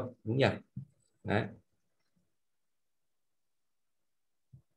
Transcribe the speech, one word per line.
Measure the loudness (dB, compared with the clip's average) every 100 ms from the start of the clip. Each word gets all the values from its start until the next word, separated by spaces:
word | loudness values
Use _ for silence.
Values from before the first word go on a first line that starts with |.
| 4 -6
đúng | -2 2
nhỉ? | 4 2 -8 -14 -14 _ _ _
Đấy. | 0 0 0 -8 _ _ _ _ _ _ _ _ _ _ _ _ _ _ _ _ _ _ _ _ _ _ _ _ _ _ _ _ _ -20 _